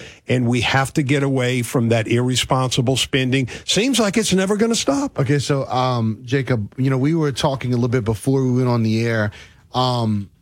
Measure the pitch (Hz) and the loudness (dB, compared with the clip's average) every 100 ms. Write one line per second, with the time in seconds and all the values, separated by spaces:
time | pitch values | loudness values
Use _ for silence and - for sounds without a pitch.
0 | - - - 127 120 123 - 135 135 160 | -20 -18 -2 0 2 2 2 0 0 -2
1 | 131 143 139 131 123 127 117 127 117 113 | 0 0 0 0 0 -2 -2 0 2 2
2 | 107 117 127 123 - 131 131 - 120 131 | 2 0 2 -2 0 0 0 0 0 0
3 | - 135 127 135 120 - - 185 254 240 | 0 0 0 0 -2 -6 -4 0 2 2
4 | 202 220 - 185 190 208 226 226 - 277 | 0 0 0 0 2 2 2 0 0 0
5 | 277 - 135 143 - 139 - 127 127 123 | -2 -2 0 0 0 -2 -2 0 0 0
6 | 110 107 127 139 127 120 101 - 135 135 | -2 -4 -2 -2 0 -2 -2 -2 0 2
7 | 143 165 147 117 151 135 123 120 123 127 | 2 2 0 0 -2 -2 -2 0 2 0
8 | 110 107 135 135 127 123 127 117 110 110 | 0 -2 0 0 2 2 2 2 2 0
9 | 117 113 104 - - - _ 127 127 123 | 0 0 -2 -6 -20 -20 _ -2 0 0
10 | 113 104 98 _ | 0 -2 -6 _